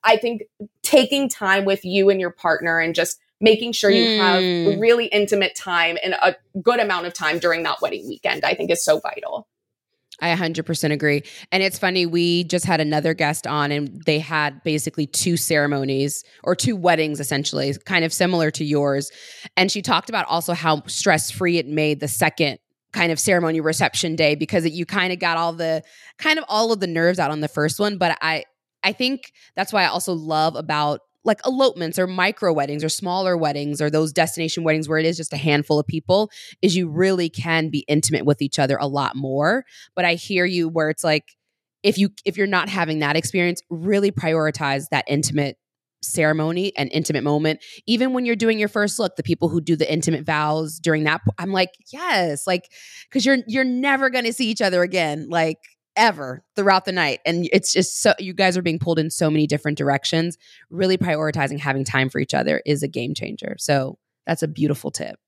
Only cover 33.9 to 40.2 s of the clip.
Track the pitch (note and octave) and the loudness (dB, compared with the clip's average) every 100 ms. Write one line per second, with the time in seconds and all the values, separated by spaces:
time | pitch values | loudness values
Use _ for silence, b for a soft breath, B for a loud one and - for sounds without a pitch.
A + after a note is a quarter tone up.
33.9 | D#3 D#3+ C#3 D#3+ - D#3+ - E3 D#3 D3+ | 2 0 0 0 0 -4 -2 0 0 0
34.9 | D#3 D#3+ E3 D#3+ D3 D3+ D3 D3 D3+ D3 | 0 0 -2 -8 -4 0 0 2 0 0
35.9 | D#3+ - F#3+ G#3+ B B B F#3 F3 F3 | -6 0 2 2 B B B 2 2 -2
36.9 | D3+ F#3+ F#3 E3+ - E3+ E3 D#3+ D3 - | 0 2 2 -2 -4 -2 0 0 -4 0
37.9 | D3+ C3+ D3+ C#3 C#3+ C#3 - C3+ C#3 C#3+ | 0 2 0 2 0 0 0 0 0 -2
38.9 | C#3 C3+ C3 C3+ C3+ D3+ A#3+ B3+ B B | -2 -4 -4 -4 0 0 0 -4 B B
39.9 | - F3 E3+ | -2 0 0